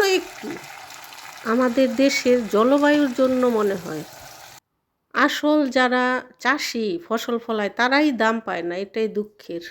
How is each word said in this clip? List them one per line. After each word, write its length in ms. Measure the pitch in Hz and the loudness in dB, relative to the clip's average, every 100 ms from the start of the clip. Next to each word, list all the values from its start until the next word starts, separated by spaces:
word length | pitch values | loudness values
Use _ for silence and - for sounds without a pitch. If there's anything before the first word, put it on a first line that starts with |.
| 392 | 4
একটু। 420 | 381 - - 302 330 - - - - - - - - 226 | 2 -2 -10 -12 -12 -14 -18 -18 -18 -20 -20 -20 -10 -2
আমাদের 420 | 233 254 247 262 226 | 0 2 4 2 4
দেশের 420 | 277 269 254 247 208 | 2 2 2 2 2
জলবায়ুর 640 | 208 240 285 294 294 285 | 2 4 4 4 4 2
জন্য 280 | 240 262 254 247 | 2 2 2 2
মনে 280 | 226 208 196 | 2 0 -2
হয়। 280 | 170 156 156 - - - - - _ _ _ _ _ | -6 -10 -12 -16 -20 -20 -20 -20 _ _ _ _ _
আসল 460 | - 285 - 294 302 269 | 0 0 2 2 2 2
যারা 340 | 254 254 247 247 254 - - | 2 2 2 0 -2 -6 -6
চাষি 480 | 240 285 - 233 214 170 | -2 -2 -4 -4 -4 -4
ফসল 320 | - 226 - 233 | -4 -4 -2 -6
ফলায় 300 | 233 220 202 | -4 -4 -4
তারাই 400 | - 247 277 302 | 0 2 4 2
দাম 240 | 233 220 226 | 2 0 0
পায় 240 | 208 175 | -4 -6
না, 120 | 170 175 | -6 -6
এটাই 320 | 196 226 220 | -6 -4 -4
দুঃখের। 560 | 190 208 - - 170 170 | -4 -6 -10 -12 -12 -12